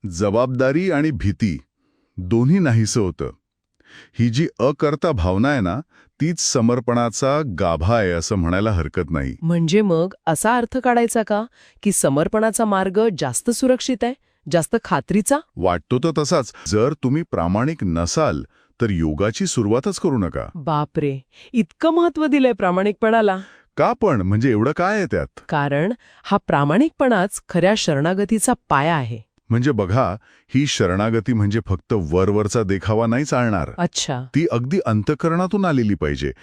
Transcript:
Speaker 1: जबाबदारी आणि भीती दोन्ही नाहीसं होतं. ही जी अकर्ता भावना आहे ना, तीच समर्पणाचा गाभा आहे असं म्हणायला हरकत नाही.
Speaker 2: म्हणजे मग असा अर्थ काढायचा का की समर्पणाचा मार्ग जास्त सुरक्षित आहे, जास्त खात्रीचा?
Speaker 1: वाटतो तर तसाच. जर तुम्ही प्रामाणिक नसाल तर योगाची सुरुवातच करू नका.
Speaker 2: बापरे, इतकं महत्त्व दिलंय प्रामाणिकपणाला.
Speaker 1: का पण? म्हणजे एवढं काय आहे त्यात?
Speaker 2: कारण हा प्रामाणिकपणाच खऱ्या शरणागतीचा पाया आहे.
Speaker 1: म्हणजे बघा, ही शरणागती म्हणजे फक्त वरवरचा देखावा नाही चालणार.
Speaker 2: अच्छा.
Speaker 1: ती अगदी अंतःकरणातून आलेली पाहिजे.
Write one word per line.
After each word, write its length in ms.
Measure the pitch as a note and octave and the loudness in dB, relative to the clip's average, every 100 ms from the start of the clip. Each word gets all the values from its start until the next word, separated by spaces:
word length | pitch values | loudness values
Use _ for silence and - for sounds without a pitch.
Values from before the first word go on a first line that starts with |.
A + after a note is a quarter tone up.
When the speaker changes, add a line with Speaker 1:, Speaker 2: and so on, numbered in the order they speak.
| G2+ | -8
Speaker 1:
जबाबदारी 840 | E2+ G#2 G#2+ B2+ B2 C3 C#3+ F#3+ | -2 0 2 0 0 2 2 0
आणि 200 | D3 D#3 | 0 0
भीती 480 | A2 G2 F2+ A2 C#2+ _ _ _ _ _ - | 0 -2 0 -2 -2 _ _ _ _ _ -12
दोन्ही 380 | F2+ A2+ B2+ G3 | 0 2 4 4
नाहीसं 420 | D#3+ A2+ A2 B2 | 4 2 2 0
होतं. 300 | F#2+ D2+ B1+ - _ _ _ _ _ - - - | -2 -2 -8 -10 _ _ _ _ _ -20 -14 0
ही 100 | A#2+ | 0
जी 200 | A#2 E3 - | 2 -2 0
अकर्ता 540 | B2 D3+ D3+ D3 F3 | -2 2 -2 0 -2
भावना 360 | B2 F2+ F#2+ C3+ | 0 0 2 2
आहे 120 | C#3+ | 0
ना, 200 | F2+ G#2+ - _ _ _ | 0 -4 -8 _ _ _
तीच 200 | D#3 E3+ | -4 -2
समर्पणाचा 1000 | - C3+ A#2 B2 A#2+ A#2+ A#2+ - C#3 D3 D3 E2 | -2 0 2 2 0 0 0 0 0 0 -2 -2
गाभा 400 | F2+ E2 F2 A#2 | 0 2 2 2
आहे 120 | F#2+ | 2
असं 260 | E2+ - G2+ | 0 -2 0
म्हणायला 360 | E2+ F#2 A2 | 0 0 0
हरकत 380 | F#2 D2 - D2+ | 0 -2 -4 -2
नाही. 260 | D#2 C2+ B1+ | -2 -4 -4
Speaker 2:
म्हणजे 400 | E3 E3+ E3 G3+ | -2 0 2 2
मग 320 | G#3 E3 F3+ - - | 2 2 0 -4 -2
असा 300 | D#3 G#3+ B3 | 0 0 0
अर्थ 220 | A#3 B3+ | -2 -2
काढायचा 440 | B3 A#3+ A#3 A#3 | 0 2 2 0
का 220 | G#3+ G#3 A#3 _ - _ | -2 -4 -4 _ -20 _
की 100 | G#3 | -2
समर्पणाचा 720 | - D#3+ C#3 E3 G#3+ A3 G#3 | 0 2 2 0 0 0 0
मार्ग 440 | A3 G3 F#3+ F#3+ A3+ E3 | 0 0 0 0 0 0
जास्त 320 | C#3 A#2 - | -4 -2 -4
सुरक्षित 540 | A#3 C4 B3+ - B3 | 0 0 0 -2 -2
आहे, 100 | A#3+ C4+ _ _ - | -4 -6 _ _ -2
जास्त 260 | E3+ D#3 A3+ | -2 0 -4
खात्रीचा? 540 | - D3+ - F#3+ - C#4+ - - | -2 -4 0 0 2 -2 -2 -2
Speaker 1:
वाटतो 420 | F2+ F2 _ B2+ | 0 0 _ 0
तर 120 | E3 D#3 | 0 -2
तसाच. 340 | D3 E3+ A#2+ - - | 0 0 -2 -10 -2
जर 260 | G#2 B2+ | 0 2
तुम्ही 300 | D#3 B2+ D3 | 0 -2 -2
प्रामाणिक 640 | E3+ G2 E2+ G2+ C3 E3 | -2 -2 0 0 -2 -2
नसाल 600 | G2 E2 F2 - D3 D2 C2 _ _ _ | -2 -2 -2 0 0 -2 -8 _ _ _
तर 100 | A#2+ | -2
योगाची 560 | F2+ D#2+ D2+ G2+ - G3+ | 0 -2 0 -2 -2 -4
सुरुवातच 520 | - G2+ A#2 G3+ F#3+ | 0 0 0 0 -2
करू 200 | F3+ C3 | -2 0
नका. 320 | F2 C2+ G#1 | -2 -4 -10
Speaker 2:
बापरे, 640 | E3+ C#3+ D3+ D3 - D3 C3+ _ - - | -8 -4 -2 -2 -4 -4 -6 _ -20 -4
इतकं 380 | B3 F#3+ _ D#4+ | -2 -2 _ 0
महत्त्व 360 | E4 E4+ D#4 D4+ | 2 0 0 0
दिलंय 260 | C#4+ B3+ | 2 2
प्रामाणिकपणाला. 840 | G#3+ F#3 F3+ G3+ G3+ A3 A3+ G#3 F#3+ G3 - _ - | 2 0 0 0 0 0 2 2 0 -8 -20 _ -2
Speaker 1:
का 160 | F3 | 0
पण? 300 | A#3+ G#3 B2 | 2 2 2
म्हणजे 280 | F#2 G#2+ C3+ | 2 2 2
एवढं 220 | G#2+ A#2+ | 2 2
काय 240 | D3+ F3+ G#3+ | 0 -2 -2
आहे 100 | F3 | -2
त्यात? 340 | F#2 C#2 - - | -2 -4 -10 -4
Speaker 2:
कारण 440 | D3+ C#3+ C#3+ F3+ A#3+ _ _ | -2 0 0 -2 -4 _ _
हा 140 | - G3+ | -4 -2
प्रामाणिकपणाच 1080 | - D#3 C#3+ F3+ D#4+ _ C4+ G#3+ F#3+ - - | 0 0 2 2 2 _ 0 2 0 -6 -4
खऱ्या 260 | F3 F3+ G#3+ | 0 2 2
शरणागतीचा 760 | - C#3 D#3+ F#3+ G3+ A3 - B3 _ | 0 0 0 -2 0 0 0 -2 _
पाया 280 | C#3+ D3+ D#3+ | 0 2 0
आहे. 320 | A#2 A#2 - _ _ | -4 -8 -14 _ _
Speaker 1:
म्हणजे 200 | A#2 C3 | 0 2
बघा, 460 | A2+ F#2+ A2+ G#2+ G2+ _ _ _ | 0 0 0 0 -4 _ _ _
ही 120 | C3 D3 | -2 0
शरणागती 680 | - F#2+ F#2 A2 A2+ G#2 | 0 0 2 0 0 -2
म्हणजे 280 | A2+ G#2 A2 - | 0 0 -2 -2
फक्त 260 | F#2 _ | -6 _
वरवरचा 680 | A2+ D#2 E2+ F#2+ G#2 G#2+ B2 | -2 0 2 2 2 0 -2
देखावा 440 | G2 G2 G2 A2 A2+ | 0 -2 0 0 0
नाही 180 | A#2+ | 0
चालणार. 460 | D3+ C3 A#2+ G2 C#2+ - | 0 0 0 0 -2 -2
Speaker 2:
अच्छा. 460 | F3 - - B2+ C3 | -4 -4 -6 -6 -4
Speaker 1:
ती 120 | C#3 E3 | -2 0
अगदी 280 | A#2+ B2 F#3 - | -2 -2 -2 0
अंतःकरणातून 800 | G#2+ G#2 D3 E3 E3+ F#3 G#3 | 0 0 -2 -2 -2 -2 -2
आलेली 300 | F#3 C#3 G#2+ | 0 0 0
पाहिजे. 380 | F#2+ D2 C#2 C#2+ - | 0 -2 -4 -6 -8